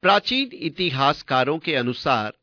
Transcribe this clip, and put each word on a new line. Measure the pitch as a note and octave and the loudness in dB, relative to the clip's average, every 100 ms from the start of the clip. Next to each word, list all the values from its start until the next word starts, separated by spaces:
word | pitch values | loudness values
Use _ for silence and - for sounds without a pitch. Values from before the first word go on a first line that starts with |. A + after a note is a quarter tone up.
प्राचीन | F3+ G3+ - B3+ C4+ | 4 4 2 -2 -4
इतिहासकारों | - - - F3+ C3 C#3 D3+ - C3 B2+ D#3+ | -6 -10 -2 -2 2 0 0 -2 0 0 -2
के | D#3+ D3 | -2 -2
अनुसार | A#2+ B2 - B2+ G#2+ - | -2 -2 0 0 0 -8